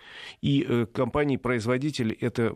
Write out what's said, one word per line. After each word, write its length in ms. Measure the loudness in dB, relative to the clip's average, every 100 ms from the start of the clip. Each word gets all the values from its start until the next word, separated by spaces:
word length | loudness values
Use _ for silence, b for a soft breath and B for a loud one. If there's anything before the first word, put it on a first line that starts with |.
| B B B B
И, 240 | 0 2 2
э, 180 | 0 0
компания-производитель 1200 | 0 0 2 2 0 0 -2 0 0 0 -2 -2 0
это 320 | -2 0 0